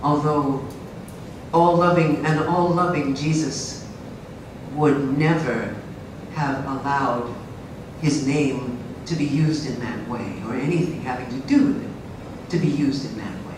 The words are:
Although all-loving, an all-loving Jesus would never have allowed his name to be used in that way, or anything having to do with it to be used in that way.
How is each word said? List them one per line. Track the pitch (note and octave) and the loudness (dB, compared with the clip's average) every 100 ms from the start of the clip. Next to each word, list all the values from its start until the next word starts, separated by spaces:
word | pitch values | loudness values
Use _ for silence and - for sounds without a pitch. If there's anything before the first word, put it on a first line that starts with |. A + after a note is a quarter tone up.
Although | D3 D3 D3+ D3 C3+ C3+ - - - - - - - - - | 4 2 4 2 2 -2 -4 -10 -12 -12 -12 -12 -12 -12 0
all-loving, | E3 E3+ E3+ F3 F3 D#3 - | 6 6 8 6 6 6 4
an | D#3 D3 | 4 2
all-loving | - F3+ F3 F3 F3 D#3+ C#3 | 2 4 4 4 4 2 0
Jesus | C3 D3+ D#3 C#3 - - - - - - - - - - - - | 0 2 2 2 -2 -6 -8 -12 -12 -12 -14 -14 -14 -14 -14 -8
would | C#3+ D3+ C#3 C3+ C#3+ | 2 4 4 2 2
never | D#3 D#3+ B2 A2+ G#2 - - - - - - | 4 4 2 -2 -4 -6 -10 -12 -12 -14 -10
have | D#3 C#3 C3+ | -4 -2 -2
allowed | C#3+ C3+ C#3 C#3+ C3 A#2+ A#2+ G#2 - - - - - - | -4 -4 0 0 2 -2 -4 -8 -12 -14 -12 -14 -12 0
his | D#3 D3 C3 | 2 2 2
name | C#3+ C#3 B2+ B2 B2 - - | 2 2 0 -4 -6 -8 -10
to | - | -4
be | D#3+ | 0
used | C#3+ C#3+ D#3 - B2+ | 2 4 4 2 -2
in | A#2 | -4
that | A#2 G#2+ - | -4 -6 -6
way, | A#2 G2+ F2+ | -6 -6 -6
or | A2+ | -4
anything | B2+ D3 E3+ - - | -2 0 2 2 -2
having | - B2 - | -4 -6 -4
to | B2+ - | -6 0
do | C#4+ - | 2 4
with | - | 2
it | - - - - - - - | -4 -10 -12 -12 -12 -12 -4
to | E3 | 0
be | D3+ | 2
used | C#3+ C#3 B2 A2 | 2 2 0 -4
in | G#2+ | -8
that | G2+ F#2+ | -8 -10
way. | - | -12